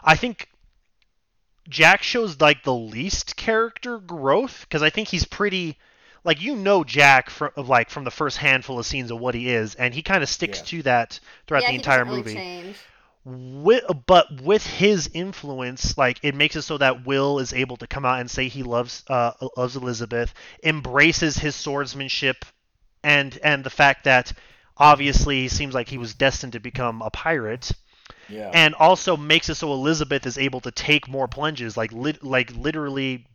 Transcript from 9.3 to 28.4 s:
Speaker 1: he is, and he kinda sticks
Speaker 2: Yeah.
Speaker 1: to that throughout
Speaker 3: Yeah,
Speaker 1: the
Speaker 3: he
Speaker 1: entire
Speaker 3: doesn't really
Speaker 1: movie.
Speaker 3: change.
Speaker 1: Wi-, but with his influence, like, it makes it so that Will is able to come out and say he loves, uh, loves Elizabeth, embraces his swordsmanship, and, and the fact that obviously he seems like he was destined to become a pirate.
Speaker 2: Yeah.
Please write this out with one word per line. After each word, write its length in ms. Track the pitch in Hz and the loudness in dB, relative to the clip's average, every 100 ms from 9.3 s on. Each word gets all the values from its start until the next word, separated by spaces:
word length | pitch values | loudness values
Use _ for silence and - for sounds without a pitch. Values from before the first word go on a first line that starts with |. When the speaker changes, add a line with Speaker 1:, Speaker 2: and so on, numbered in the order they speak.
Speaker 1:
he 140 | 120 123 | -4 -2
is, 260 | 120 110 | -2 -2
and 200 | - 123 | -4 -4
he 80 | 123 | -4
kinda 240 | 165 190 139 | -2 -2 -2
sticks 340 | - 165 - | -4 -6 -8
Speaker 2:
Yeah. 20 | |
Speaker 1:
to 200 | - 170 | -10 -4
that 380 | 135 123 117 - - - - | 2 2 0 -6 -20 -20 -4
throughout 180 | 147 | 0
Speaker 3:
Yeah, 20 | 147 | 0
Speaker 1:
the 80 | |
Speaker 3:
he 20 | 127 | -2
Speaker 1:
entire 280 | 135 131 | 2 2
Speaker 3:
doesn't 20 | 123 | 2
really 160 | 127 | -4
Speaker 1:
movie. 120 | 110 | -6
Speaker 3:
change. 560 | 107 180 175 175 202 - _ _ _ 131 | -8 -10 -12 -16 -18 -20 _ _ _ -18
Speaker 1:
Wi-, 560 | 127 127 135 156 247 214 156 - | -16 -14 -2 4 4 2 -4 4
but 360 | 180 - 139 | 6 6 -2
with 240 | 135 214 - | 0 0 0
his 420 | - 196 202 151 | 0 2 2 0
influence, 840 | 160 185 190 143 131 123 131 - - | -6 -8 -10 -10 -8 -8 -6 -6 0
like, 220 | 131 123 | 0 0
it 120 | 147 | -4
makes 220 | 139 151 160 | 0 0 -2
it 60 | |
so 160 | 139 147 | -6 0
that 280 | 135 127 127 | 0 0 -2
Will 320 | 139 139 143 | 0 0 0
is 160 | 127 | -4
able 220 | 127 127 123 | -4 -4 -6
to 80 | 117 | -10
come 180 | - | -4
out 160 | 127 127 | -2 -2
and 100 | 123 | -4
say 180 | - 131 | -6 -6
he 140 | 131 | -6
loves, 400 | 123 120 123 - - | -4 -2 -4 -8 -4
uh, 240 | 127 117 - 131 - | -2 0 -4 -10 -4
loves 200 | 123 131 | -4 -4
Elizabeth, 580 | 123 113 117 117 117 - - - | -8 -6 -4 -4 -4 -6 -18 -4
embraces 760 | 160 156 127 131 151 160 160 139 | -2 -2 -2 4 4 4 0 0
his 180 | 151 139 | -4 -6
swordsmanship, 880 | - 139 135 139 135 - 139 127 - _ _ _ _ _ | -6 -4 -6 -8 -8 -2 -2 -4 -10 _ _ _ _ _
and, 360 | 147 147 139 - | 2 2 2 -2
and 200 | 151 143 | 0 0
the 60 | 131 | -2
fact 340 | - 143 135 | 2 4 4
that 280 | 143 127 123 - - _ _ - | 4 4 2 -8 -16 _ _ 6
obviously 680 | 147 143 143 135 143 135 | 8 8 6 2 2 0
he 60 | 127 | -2
seems 260 | - 143 | -4 -4
like 140 | 131 117 | -4 -6
he 100 | 131 | -8
was 160 | 117 | -10
destined 400 | 104 - - 131 | 0 2 2 -6
to 60 | 113 | -12
become 420 | 101 123 123 113 | -10 -6 -4 -4
a 80 | 110 | -8
pirate. 600 | - 160 160 110 123 - - _ _ - - - | -6 -2 -2 -2 -8 -6 -8 _ _ -20 -20 -18
Speaker 2:
Yeah. 260 | 208 | -14